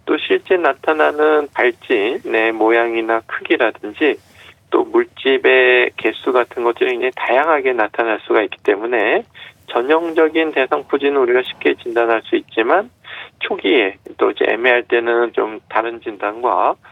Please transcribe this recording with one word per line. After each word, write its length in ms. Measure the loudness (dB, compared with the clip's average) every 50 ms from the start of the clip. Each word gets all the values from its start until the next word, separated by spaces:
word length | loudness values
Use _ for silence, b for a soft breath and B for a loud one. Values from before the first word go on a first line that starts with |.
| _
또 120 | -2 -2 -2
실제 400 | 0 0 -2 0 0 0 0 2
나타나는 920 | 2 0 -2 0 -2 -2 0 2 2 0 2 2 2 2 4 2 0 -2 -2
발진의 1000 | 0 0 0 0 -2 -4 -2 -2 0 0 0 -2 -4 -4 -2 -2 0 0 0 0
모양이나 680 | 2 2 4 4 2 2 0 -2 -2 -2 0 -2 -2
크기라든지 960 | -4 -6 -10 -6 -4 -2 0 0 0 0 -2 -4 -10 -12 -6 -2 0 0 0 -2 -6 B B B B B B B B _
또 160 | 0 0 0
물집의 1080 | 2 2 0 0 0 -4 -4 -2 0 0 2 4 4 4 4 4 4 4 4 2 0 -2
개수 360 | -4 -4 -4 -4 -4 -4 -2 0
같은 300 | 0 0 -2 -4 -4 -2
것들이 260 | -2 0 0 -2 -2
굉장히 220 | -2 -2 -4 -4 -4
다양하게 560 | -6 -4 0 0 0 2 2 0 0 0 0 0
나타날 480 | 0 -2 -2 -2 -2 -2 -2 -2 -4 -2
수가 160 | -2 0 0 0
있기 160 | -2 -4 -4 -2
때문에 600 | 0 0 0 0 -2 -2 0 0 0 0 -2 -2 _ B B B B B B _ -6
전형적인 840 | -4 -2 0 2 2 2 0 0 2 2 2 2 2 0 -2 0 0
대상포진은 640 | 0 0 0 -2 -4 -2 -2 -2 0 0 2 2
우리가 240 | 2 2 2 2 2 0
쉽게 340 | -2 -6 -4 -2 -2 -2
진단할 440 | -2 -4 -4 -2 0 0 2 0 0 -2
수 120 | -2 -4
있지만 540 | -4 -4 _ -4 -2 0 2 0 0 0 -4 _ _ B B B B B B B -12
초기에 580 | -8 -8 -6 -4 0 2 2 2 2 0 -4 -8 -16 -16 -6 -2
또 120 | -2 -2
이제 140 | 0 0 0
애매할 360 | 0 0 0 0 2 2 0 0
때는 500 | 0 -2 0 0 0 0 0 0 0 -2
좀 280 | -2 -4 -4 -6 -10 -12 -8
다른 320 | -4 -4 -4 -4 -6 -10 -10
진단과 720 | -12 -8 -6 -6 -6 -6 -4 -2 -2 0 2 0 0 -2 -4 b b